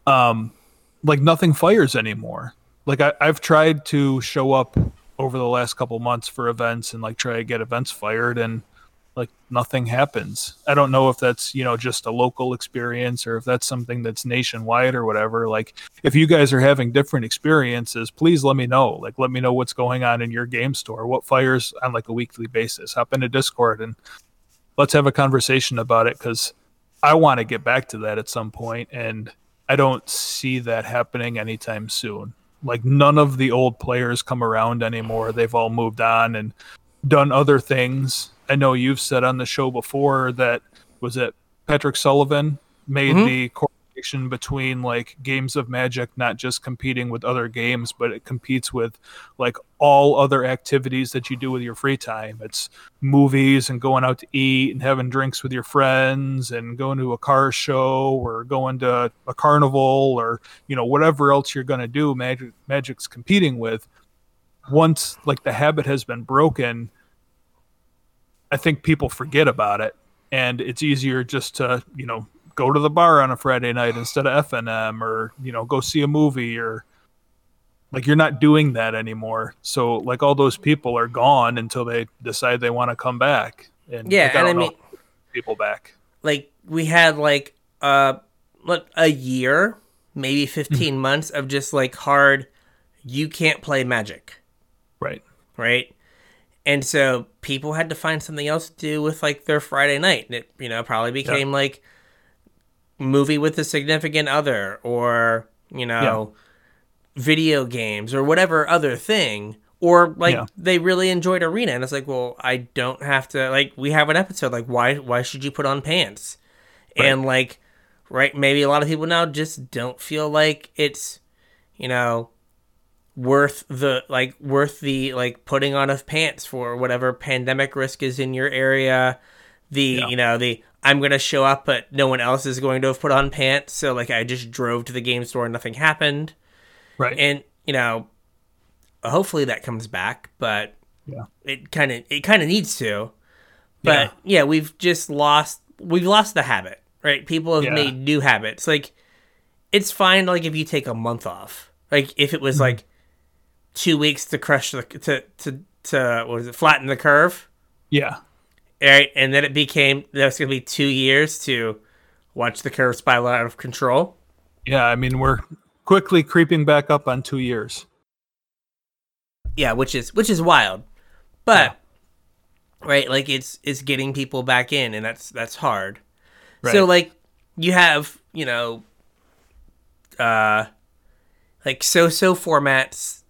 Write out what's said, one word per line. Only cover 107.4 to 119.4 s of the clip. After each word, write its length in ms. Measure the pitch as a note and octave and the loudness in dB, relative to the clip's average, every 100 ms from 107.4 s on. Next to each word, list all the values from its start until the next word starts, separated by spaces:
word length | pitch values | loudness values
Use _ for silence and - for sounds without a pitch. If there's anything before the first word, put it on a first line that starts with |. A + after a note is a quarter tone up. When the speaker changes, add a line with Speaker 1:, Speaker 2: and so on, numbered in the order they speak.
| D#3+ D3 | 2 0
Speaker 2:
games 500 | B2+ A#2+ A2 G#2 A2 | -2 -6 -6 -6 -6
or 80 | C3+ | -2
whatever 460 | C#3 E3 F#3 D#3+ D3 | 0 2 2 0 2
other 300 | E3+ D3 A#2 | 0 0 -2
thing. 580 | - A3 C#3+ G#2 G#2 G#2+ _ _ | -2 -2 0 -4 -10 -16 _ _
Or, 340 | F3 F3 F3 D#3 | 4 6 6 2
like, 160 | E3+ A#2 | 0 0
Speaker 1:
Yeah. 100 | B2 - | -4 -4
Speaker 2:
they 200 | F3 F3+ | 0 2
really 320 | E3+ F3+ F#3 | 2 2 0
enjoyed 320 | F3+ E3+ F#3 | 0 0 0
Arena. 300 | E3 G3 A#3+ | 0 -2 -2
And 120 | B2 | -4
it's 100 | C3 | -4
like, 140 | C#3 C3+ | -6 -6
well, 280 | C3 B2 A#2+ | -6 -6 -6
I 160 | B2+ B2+ | -4 -4
don't 440 | B2 - B2 C3 | -4 -6 -6 -6
have 280 | C#3+ C3+ C3 | -2 -2 -2
to, 200 | C#3 C3 | -4 0
like, 220 | C3+ C#3 - | 0 -2 -4
we 140 | C#3 | -2
have 180 | D3+ D3+ | 2 2
an 80 | D#3+ | 2
episode. 340 | F#3+ - C3+ | 0 -4 -6
Like, 140 | A#2+ A#2 | -4 -4
why, 300 | B2 A#2+ C#3+ | 0 0 0
why 260 | C3 A#2+ | -2 -4
should 240 | B2+ C#3 C#3 | -4 -8 -8
you 60 | |
put 160 | C#3 C#3 | -4 -4
on 140 | C#3 | -4
pants? 560 | C#3 F3 A#2+ G#2 - - _ _ _ _ _ - | -2 -2 -2 -8 -18 -20 _ _ _ _ _ 0
Speaker 1:
Right. 60 | C#3 | 0
Speaker 2:
And, 180 | C3+ | 2
like, 360 | C3 B2+ B2+ - _ _ _ _ _ | 0 0 -2 -8 _ _ _ _ _
right, 260 | B2+ C3+ C#3+ | -2 -2 2
maybe 260 | C#3 C#3+ | 2 2
a 40 | C#3 | 2
lot 140 | D3 | 2
of 80 | D3 | 0
people 160 | D#3+ D#3+ | -2 -2
now 200 | E3+ E3+ | 0 0
just 460 | C#3+ | -2